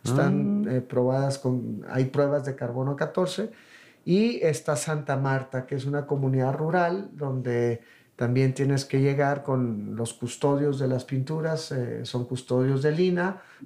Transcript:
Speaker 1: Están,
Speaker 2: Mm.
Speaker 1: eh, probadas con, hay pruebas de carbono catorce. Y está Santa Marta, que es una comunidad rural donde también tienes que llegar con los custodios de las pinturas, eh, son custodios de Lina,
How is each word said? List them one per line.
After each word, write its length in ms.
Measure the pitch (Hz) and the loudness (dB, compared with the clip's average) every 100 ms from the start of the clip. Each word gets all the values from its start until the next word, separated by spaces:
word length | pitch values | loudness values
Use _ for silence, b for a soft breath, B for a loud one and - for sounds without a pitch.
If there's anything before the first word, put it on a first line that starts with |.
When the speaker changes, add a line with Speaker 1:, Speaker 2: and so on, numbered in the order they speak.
Speaker 1:
Están, 580 | 117 131 139 - 143 208 | 0 2 4 4 2 0
Speaker 2:
Mm. 60 | 107 | 0
Speaker 1:
eh, 120 | 127 | -2
probadas 580 | 123 127 123 131 139 135 | 0 2 2 2 0 0
con, 460 | 127 127 117 107 - | -2 -2 -2 -8 -4
hay 160 | 127 131 | 0 0
pruebas 380 | 147 143 143 | 2 2 2
de 100 | 135 131 | -2 -6
carbono 400 | 120 120 135 143 | -6 -4 -4 -2
catorce. 540 | 156 - 180 - 220 B B B B B - | -2 -2 -2 -2 -6 B B B B B 0
Y 320 | 185 226 240 | 4 4 2
está 320 | 165 151 - 143 | 0 0 -2 -2
Santa 400 | - 156 143 135 | -2 -4 -2 0
Marta, 480 | 139 135 131 127 123 | 2 0 0 -6 -4
que 100 | 143 | -4
es 100 | 131 | -2
una 200 | 143 143 | -2 -2
comunidad 460 | 139 135 131 131 | 0 2 2 2
rural 540 | 135 156 180 175 185 196 | 0 0 2 2 0 -6
donde 680 | 147 143 131 123 120 120 117 B B B - | -6 -4 -4 -2 0 0 0 B B B -4
también 360 | 120 123 135 | 0 4 2
tienes 320 | 131 139 139 | 2 2 2
que 160 | 139 135 | 0 2
llegar 420 | 139 139 139 139 | 2 4 2 0
con 540 | 139 131 123 107 104 107 | 0 0 0 -2 -6 -4
los 160 | 117 | -6
custodios 680 | - 123 - 143 143 147 135 | -6 -8 -2 2 2 2 0
de 80 | 131 | 0
las 160 | 127 | -2
pinturas, 680 | - 131 131 160 156 156 - | -2 -4 -2 -2 -2 -4 -4
eh, 320 | 135 120 113 | -4 -4 -6
son 220 | 120 123 120 | -6 -6 -4
custodios 560 | 127 - 127 131 135 | -6 -2 2 2 2
de 100 | 147 | 2
Lina, 460 | 156 185 180 185 196 B B | 2 2 2 0 -4 B B